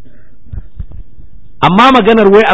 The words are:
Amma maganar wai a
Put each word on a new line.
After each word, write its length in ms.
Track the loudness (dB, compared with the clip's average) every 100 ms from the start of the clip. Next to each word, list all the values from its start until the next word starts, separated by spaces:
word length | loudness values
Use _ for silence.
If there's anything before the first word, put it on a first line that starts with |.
| -14 -14 -14 -14 -12 -12 -12 -12 -12 -12 -12 -14 -14 -14 -14 -2
Amma 320 | 0 4 4
maganar 360 | 4 4 4 6
wai 120 | 4
a 80 | 4